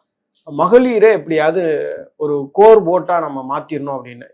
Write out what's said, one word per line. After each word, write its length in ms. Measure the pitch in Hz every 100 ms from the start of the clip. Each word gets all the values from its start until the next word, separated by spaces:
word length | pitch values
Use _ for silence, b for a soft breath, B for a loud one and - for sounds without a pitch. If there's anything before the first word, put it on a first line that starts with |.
| _ _ _ _ - 147
மகளிரே 540 | 175 240 254 226 220
எப்படியாவது 800 | 202 151 156 151 165 170 147 147 151 - -
ஒரு 340 | 151 147 139
கோர் 360 | 165 214 220 170
ஓட்டா 300 | 180 160 175
நம்ம 400 | 156 135 131 147
மாத்திரணும் 400 | 147 151 143 135
அப்படின்னு. 220 | 123 120 -